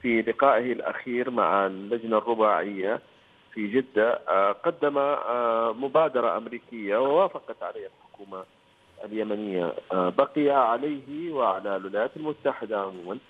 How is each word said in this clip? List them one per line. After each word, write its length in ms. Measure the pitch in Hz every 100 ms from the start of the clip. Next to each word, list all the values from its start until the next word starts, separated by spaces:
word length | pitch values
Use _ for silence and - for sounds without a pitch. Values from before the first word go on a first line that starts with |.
في 200 | 123 113
لقائه 520 | 110 110 139 117 123
الأخير 560 | 117 - - 131 120 127
مع 360 | 120 87 98 98
اللجنة 520 | 95 101 117 113 110
الرباعية 800 | 113 113 107 87 95 98 95 123 - _ _ _ _
في 140 | 113 104
جدة، 520 | 123 127 104 113 - -
آه، 220 | 95 98
قدم، 460 | 101 170 170 147 143
آه، 800 | 139 143 107 120 117 113 113 110
مبادرة 600 | 135 143 160 123 117 98
أمريكية 600 | 113 117 - 117 101 107
ووافقت 680 | 135 151 190 143 - 113
عليها 240 | 95 110 95
الحكومة 560 | _ _ - 98 95 92 _ _ _ _ - 104
اليمنية. 680 | 107 107 104 107 92 85 - -
آه، 180 | 185 180
بقي 400 | 175 139 151 143
عليه 840 | 139 120 120 147 143 131 147 170
وعلى 420 | 147 113 95 101 95
الولايات 360 | 95 101 123 -
المتحدة 640 | 156 151 143 - 107 107
عموما 360 | 98 92 87 113